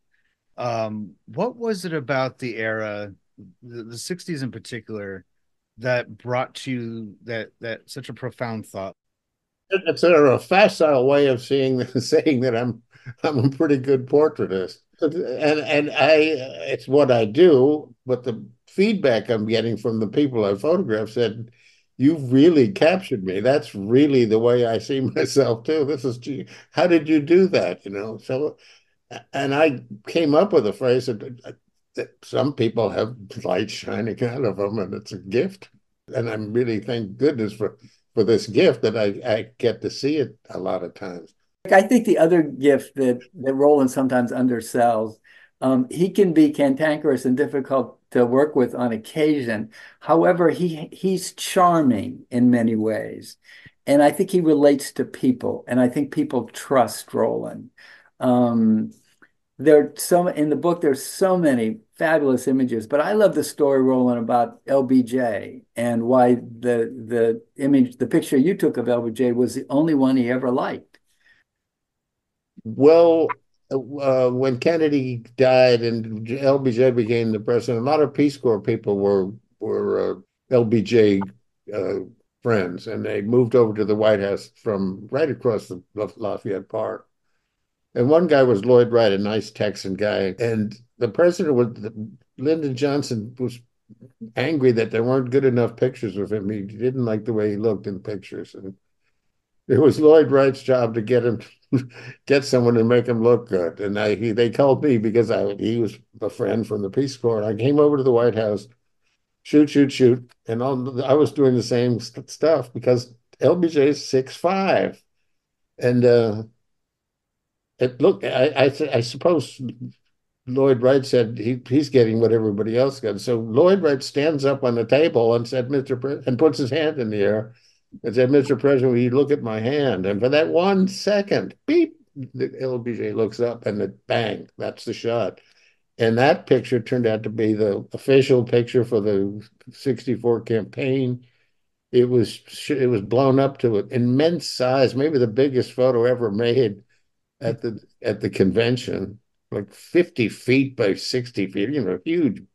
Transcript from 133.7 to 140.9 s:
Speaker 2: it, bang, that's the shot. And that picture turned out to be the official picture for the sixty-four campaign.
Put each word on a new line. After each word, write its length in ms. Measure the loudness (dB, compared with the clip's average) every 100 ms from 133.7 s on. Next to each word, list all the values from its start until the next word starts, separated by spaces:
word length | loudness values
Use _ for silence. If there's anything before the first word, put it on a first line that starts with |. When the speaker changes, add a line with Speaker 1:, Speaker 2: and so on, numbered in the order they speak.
| -4
Speaker 2:
it, 240 | -6 -8 -6
bang, 420 | -4 -2 -6 -12 -10
that's 260 | -10 -10 -10
the 80 |
shot. 480 | -6 -4 -2 -4 -8 _ _ _ _ _ -2
And 220 | 0 4
that 260 | 4 2 2
picture 340 | 0 2 -4
turned 280 | -2 -2 0
out 160 | -2
to 80 | -4
be 220 | -2 -2
the 300 | 0 0 -2 -8
official 500 | -10 2 4 6 2
picture 420 | 2 0 2 0 0
for 160 | 0
the 420 | 0 0 -2 -6 -16 _ -20
sixty-four 680 | -8 -6 -4 -4 -2 0 0
campaign. 840 | -2 -4 -4 -6 -4